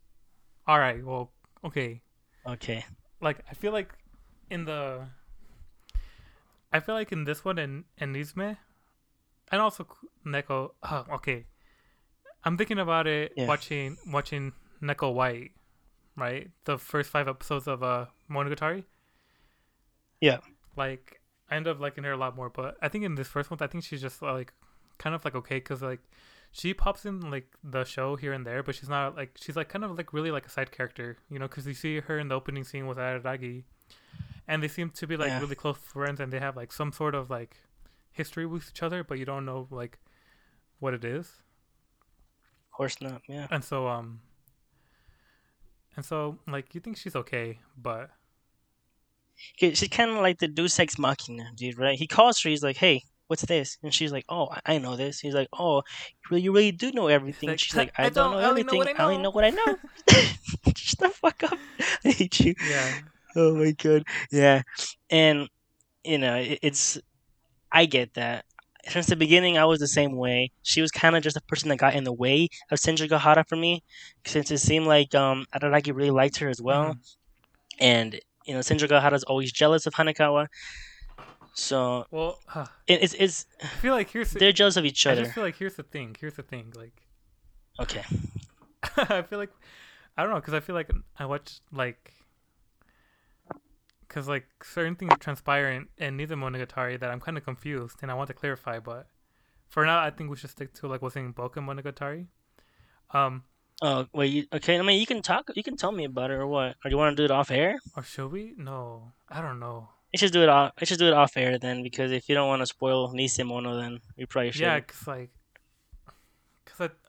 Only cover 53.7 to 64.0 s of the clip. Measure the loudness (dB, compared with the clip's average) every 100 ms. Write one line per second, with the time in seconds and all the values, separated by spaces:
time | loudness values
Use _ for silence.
53.7 | -8 -2 -2 0 -4 -6 -4 -4 -4 -2
54.7 | 0 -2 -4 -6 -6 -2 -2 -2 -2 2
55.7 | 2 0 -10 -16 -18 -2 0 4 6 6
56.7 | 2 -4 0 4 4 4 -6 -4 -2 0
57.7 | 0 0 2 2 4 4 4 4 2 2
58.7 | 0 0 2 2 2 0 4 4 4 0
59.7 | 0 -8 0 6 8 6 -2 -10 2 2
60.7 | 2 -2 2 0 2 0 2 -2 -4 -8
61.7 | -4 -2 2 2 4 2 4 4 4 0
62.7 | 0 0 -4 -10 _ _ 4 6 6 4
63.7 | 4 4 4